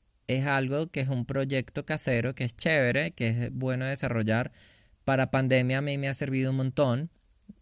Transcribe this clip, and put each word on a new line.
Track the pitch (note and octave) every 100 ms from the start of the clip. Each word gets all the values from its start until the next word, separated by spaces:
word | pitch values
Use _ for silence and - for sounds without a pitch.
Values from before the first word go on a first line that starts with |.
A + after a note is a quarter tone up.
| _ _ -
Es | B2+ C#3
algo | C#3 C3 C#3+ D#3+
que | -
es | C3+
un | C3
proyecto | A#2 C3+ C3+ C3+ - - -
casero, | D#3 - A#2+ A#2+
que | C3
es | B2+ -
chévere, | E3+ D#3 B2 B2+ D#3+
que | - A#2
es | A2+ A#2+
bueno | C3 C3 B2+ C3
desarrollar. | C#3 C3+ A#2 G#2+ A2 B2+ - - - _ _
Para | - C3+ C3
pandemia | C3+ C3 C3 B2+ C3
a |
mí | D3 C#3
me | C3+
ha |
servido | C3+ C#3 C3 C3
un | C3
montón, | C3 B2+ C#3 A#2+ D#3+ - _ _ - -